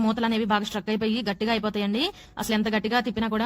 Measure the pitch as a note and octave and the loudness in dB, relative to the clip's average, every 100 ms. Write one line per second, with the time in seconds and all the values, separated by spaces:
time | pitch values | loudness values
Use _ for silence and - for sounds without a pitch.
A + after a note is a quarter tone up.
0 | A3 A3+ A3+ A3 A3 G#3 G#3 G#3 G#3 G#3+ | 2 2 0 0 2 0 0 -4 -2 0
1 | A3 A3+ G#3 F#3 A3 A3+ G#3+ G#3 G3+ G#3+ | 0 0 -2 -2 0 0 0 -2 0 0
2 | F4 - - - G#3+ G#3+ A3 G#3+ G#3+ A#3+ | -2 -4 -14 -8 -2 0 2 0 2 0
3 | A#3 A3 A3+ G#3+ | 0 -2 -2 0